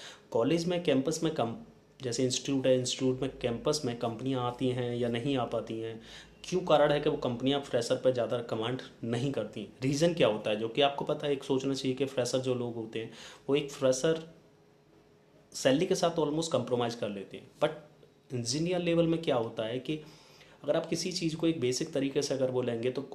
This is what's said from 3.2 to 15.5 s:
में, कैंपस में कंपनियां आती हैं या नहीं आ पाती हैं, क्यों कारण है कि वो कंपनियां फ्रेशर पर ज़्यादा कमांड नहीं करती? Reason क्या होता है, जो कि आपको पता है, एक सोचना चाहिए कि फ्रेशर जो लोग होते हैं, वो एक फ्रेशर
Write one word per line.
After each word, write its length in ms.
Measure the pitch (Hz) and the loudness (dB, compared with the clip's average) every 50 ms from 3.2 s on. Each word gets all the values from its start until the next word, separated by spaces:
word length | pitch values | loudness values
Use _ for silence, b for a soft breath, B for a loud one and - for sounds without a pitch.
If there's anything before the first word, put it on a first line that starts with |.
| 139 | -2
में, 160 | 131 - - | -4 -4 -4
कैंपस 440 | - 120 117 113 - - - - - | -2 -2 -2 0 0 0 0 2 0
में 140 | 120 117 - | -2 -2 -2
कंपनियां 440 | - 113 113 107 131 135 135 127 123 | -2 -2 -2 -2 -2 -2 -2 0 -2
आती 260 | 123 123 - 135 127 | -2 -2 0 0 0
हैं 280 | 120 127 123 120 120 | 0 0 -2 -2 0
या 120 | 120 120 117 | 0 0 0
नहीं 280 | 117 117 117 143 139 | 0 0 0 0 0
आ 80 | 127 117 | 0 0
पाती 360 | 117 - 113 107 - 113 113 | 0 -2 -4 -4 -4 -6 -6
हैं, 200 | 113 113 113 113 B B B B B B B - - | -6 -8 -10 -12 B B B B B B B -16 -8
क्यों 160 | - 175 180 | -4 -2 -2
कारण 320 | 175 165 156 143 147 151 147 | 2 4 6 6 6 6 4
है 80 | 147 | 2
कि 100 | - 151 | 2 0
वो 60 | 143 | 0
कंपनियां 440 | - - 127 120 117 131 135 143 143 | 0 -2 -2 -2 0 0 0 0 0
फ्रेशर 360 | 139 - - 123 117 - 127 | -2 0 0 0 2 2 0
पर 160 | 127 - 131 127 | 2 2 2 2
ज़्यादा 260 | 120 113 104 123 120 - | 2 0 0 -2 -2 -2
कमांड 380 | - 127 110 110 120 131 127 - - - - - | -4 -4 -4 -2 -2 -2 -4 -6 -10 -12 -8 -4
नहीं 260 | 113 117 120 135 143 135 | -2 -2 0 0 0 -2
करती? 360 | 117 107 104 - 110 104 - - - 131 | -2 -4 -4 -6 -10 -10 -10 -8 -4 -2
Reason 320 | 135 147 139 165 170 170 | 0 2 4 4 2 4
क्या 140 | - 139 113 | 4 4 4
होता 220 | 107 104 - 113 | 4 2 0 0
है, 60 | 107 | 0
जो 120 | 107 113 117 | 0 -2 -2
कि 120 | - 143 | 2 2
आपको 240 | 139 139 139 - 135 | 2 2 2 0 -2
पता 220 | - 151 143 151 | -2 -2 -2 0
है, 60 | 147 143 | -2 -2
एक 120 | 135 - | -2 0
सोचना 300 | - 139 131 135 135 135 | 0 0 0 2 0 -2
चाहिए 220 | 131 - 131 127 | 0 -2 -2 -2
कि 80 | 131 139 | 0 -2
फ्रेशर 340 | 131 - - 123 120 - 131 | -2 0 -2 0 0 0 0
जो 160 | 127 131 123 | 0 0 0
लोग 200 | 120 120 120 113 | 0 -2 -4 -4
होते 240 | 117 110 110 - 113 | -6 -8 -6 -6 -8
हैं, 140 | 110 110 B B B B B B B - | -8 -8 B B B B B B B 0
वो 80 | 139 | 0
एक 140 | 147 147 - | 2 0 -2
फ्रेशर 520 | - - 135 131 127 - - 160 160 - - - - - - - - - - - _ _ _ _ _ - - _ - _ _ _ _ - - _ | -4 2 4 4 4 4 4 2 2 2 -2 -8 -18 -20 -20 -20 -20 -20 -20 -20 _ _ _ _ _ -20 -20 _ -20 _ _ _ _ -20 -20 _